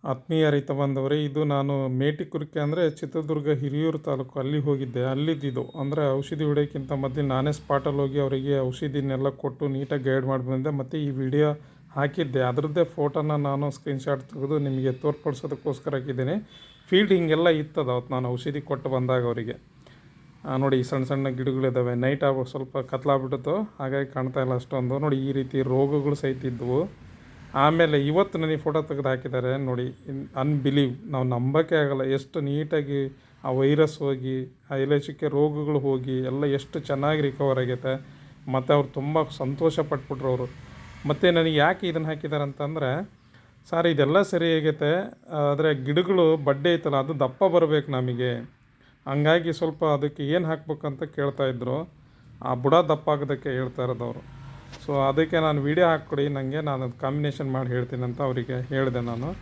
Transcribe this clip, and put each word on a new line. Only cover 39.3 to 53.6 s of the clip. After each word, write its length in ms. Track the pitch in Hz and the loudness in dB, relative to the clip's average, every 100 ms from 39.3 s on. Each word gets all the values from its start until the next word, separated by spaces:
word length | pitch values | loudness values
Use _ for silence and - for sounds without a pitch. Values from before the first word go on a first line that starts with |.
| - 131 139 165 156 | -4 -6 0 0 2
ಪಟ್ಬಿಟ್ರು 500 | 151 143 127 135 135 | -2 -2 -4 -4 -2
ಅವರು. 180 | 127 123 - - - - - 139 | -2 -4 -10 -18 -18 -18 -10 -4
ಮತ್ತು 260 | 143 180 | 2 4
ನನಗೆ 240 | 170 165 156 | 6 4 4
ಯಾಕೆ 320 | 147 190 185 | 4 4 -2
ಇದನ್ನು 200 | 165 156 | -2 -4
ಹಾಕಿದ್ದಾರೆ 360 | 151 156 147 | -4 -4 -2
ಅಂತಂದರೆ, 480 | 143 139 147 160 139 143 208 - _ - - _ - | -4 -4 -6 -2 -2 -2 -6 -14 _ -20 -20 _ -4
"ಸರ್, 180 | 165 170 | 2 2
ಇದೆಲ್ಲ 340 | 151 139 170 | 4 6 6
ಸರಿ 360 | 196 175 165 160 | 4 2 2 4
ಆಗೈತೆ, 340 | 151 151 147 170 208 - - 156 147 | 2 2 2 0 -2 -10 -8 -2 0
ಆದರೆ 320 | 143 160 143 | 2 2 2
ಗಿಡಗಳು 540 | 131 147 180 190 165 160 | 0 0 2 4 6 4
ಬಡ್ಡೆ 360 | 143 139 156 | 2 2 2
ಐತಲ್ಲ, 220 | 170 - 139 | 2 2 0
ಅದು 240 | 135 156 | 0 0
ದಪ್ಪ 240 | 131 131 196 | -2 2 4
ಬರ್ಬೇಕು 460 | 175 160 151 147 | 6 4 2 0
ನಮಗೆ, 400 | 135 127 120 127 120 117 _ _ _ _ _ - | -2 -2 -2 -2 -2 -8 _ _ _ _ _ -4
ಹಂಗಾಗಿ 480 | 139 147 170 170 | 0 4 4 2
ಸ್ವಲ್ಪ 320 | 160 165 156 160 | -2 -2 0 0
ಅದಕ್ಕೆ 420 | 143 147 147 143 | 2 0 -4 -2
ಏನು 180 | 170 165 | 0 0
ಹಾಕ್ಬೇಕಂತ" 580 | 160 151 151 151 135 | -4 -6 -6 -6 -6
ಕೇಳ್ತಾಯಿದ್ರು. 760 | 151 - 139 139 135 123 123 135 165 - - - - - | -8 -2 -4 0 -2 -2 -4 -4 -6 -14 -20 -20 -20 -10
ಆ 100 | 127 | -4
ಬುಡ 200 | 127 131 | 0 6
ದಪ್ಪ 360 | 160 165 151 151 | 6 6 2 2
ಆಗೋದಕ್ಕೆ 400 | 147 139 139 - | 0 0 -4 -2
ಹೇಳ್ತಾ 340 | 127 | -2